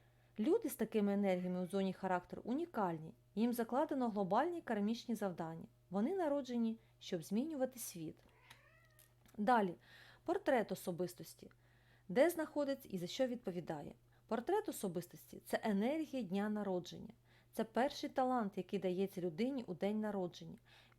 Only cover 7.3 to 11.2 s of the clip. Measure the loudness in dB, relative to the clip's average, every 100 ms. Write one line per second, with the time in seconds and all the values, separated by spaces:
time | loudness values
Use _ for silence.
7.3 | 0 0 0 -2 -2 -10 -8 -8 -10 -18
8.3 | -20 -20 -20 -20 -20 -20 -20 -20 _ -12
9.3 | -2 4 6 4 -2 -14 -20 -20 -10 -2
10.3 | 0 4 2 2 -4 -4 -4 -4 -6